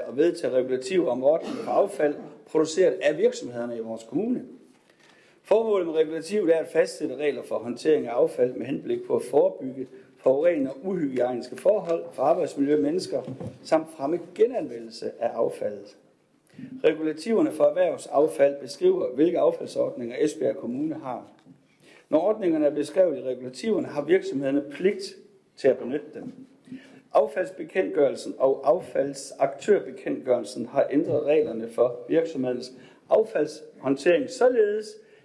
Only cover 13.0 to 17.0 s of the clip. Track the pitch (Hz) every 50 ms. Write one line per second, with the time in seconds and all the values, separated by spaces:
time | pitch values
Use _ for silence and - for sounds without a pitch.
13 | 180 - - 127 - 131 131 - - - - - - - 165 160 160 - - -
14 | 135 147 170 170 - - - - 220 247 254 214 160 127 120 117 117 113 - -
15 | - 110 - - 117 117 - 113 117 - - - - 104 104 98 101 - - _
16 | _ _ _ _ _ _ _ _ _ _ _ - - - - - - 156 151 156